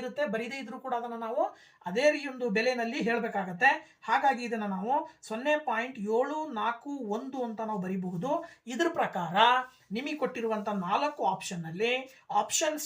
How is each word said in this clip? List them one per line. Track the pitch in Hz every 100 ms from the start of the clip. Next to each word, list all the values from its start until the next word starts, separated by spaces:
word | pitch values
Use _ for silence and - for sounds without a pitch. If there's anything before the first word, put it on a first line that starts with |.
ಇರುತ್ತೆ, | 254 - 294
ಬರೀದೇ | 220 240 269
ಇದ್ರೂ | 214 233
ಕೂಡ | 262 240
ಅದನ್ನ | 240 226 226
ನಾವು | 262 370 - - _ 180
ಅದೇ | 202 294
ರೀ | 294 269
ಒಂದು | 254 247 196
ಬೆಲೆನಲ್ಲಿ | 247 240 233 285 208
ಹೇಳ್ಬೇಕಾಗತ್ತೆ. | 233 226 202 185 175 262 311 - _ -
ಹಾಗಾಗಿ | 254 269 233 240
ಇದನ್ನ | 226 208
ನಾವು | 185 214 285 311 - -
ಸೊನ್ನೆ | 220 277 302 294
ಪಾಯಿಂಟ್ | 220 247 254 202 226
ಏಳು | 277 311 311 220
ನಾಲ್ಕು | 214 233 294 277 214 220
ಒಂದು | 269 262 233
ಅಂತ | 214 220
ನಾವು | 208 185
ಬರೀಬಹುದು. | 190 180 175 254 330 330 - 226
ಇದ್ರ | 254 339 294
ಪ್ರಕಾರ | 220 190 170 185 240 254 - - - 208
ನಿಮಗೆ | 294 302
ಕೊಟ್ಟಿರುವಂತ | 254 240 226 214 208 202 175
ನಾಲ್ಕು | 226 294 294 214
ಆಪ್ಷನ್ | 180 - 180 160
ನಲ್ಲಿ | 170 226 254 262 - - 202
ಆಪ್ಷನ್ | 208 - 311 302